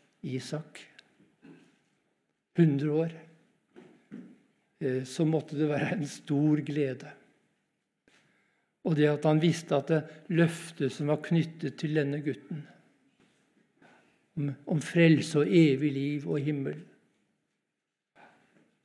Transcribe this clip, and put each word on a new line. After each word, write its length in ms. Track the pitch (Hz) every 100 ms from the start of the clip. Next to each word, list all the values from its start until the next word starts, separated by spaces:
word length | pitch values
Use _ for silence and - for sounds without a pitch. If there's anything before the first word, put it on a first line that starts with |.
| _ _ 139
Isak, 540 | 127 - 151 - - - - _ _ _ _ - - _ _ _ _ _ _ _ _ _ -
hundre 300 | 165 139 151 151 165
år, 80 | - - _ _ _ _ - - _ _ - - - _ _ _ -
eh, 240 | 139 131 131
så 160 | -
måtte 320 | 156 160 - 147
det 140 | 151
være 240 | 143 190 240
en 80 | 143
stor 480 | - - 143 151 151 135
glede. 460 | 147 135 127 - - _ _ _ _ _ _ _ _ _ _ _ _ _ _ _ _
Og 160 | - 151
det 80 | 147
at 160 | 147
han 160 | 156 156
visste 400 | 170 160 - 147
at 80 | 139
det 140 | 160 156 - - 165
løftet 560 | 165 - - - 135
som 160 | - 147
var 160 | 151
knyttet 560 | - 170 160 - 147 -
til 160 | 156 156
denne 240 | 139 147 143
gutten, 420 | 120 - 156 - - _ _ _ _ _ _ _ _ _ _ _ _ _ _ _ 165
om, 120 | 143 135 -
om 160 | 160
frelse 580 | - 170 165 156 - 151
og 100 | 147
evig 400 | 170 156 135 147
liv 340 | 135 143 147 156
og 100 | 156
himmel. 360 | 139 147 135 151 175 _ _ _ _ _ _ _ _ _ _ _ _ _ - _ _ _ _ _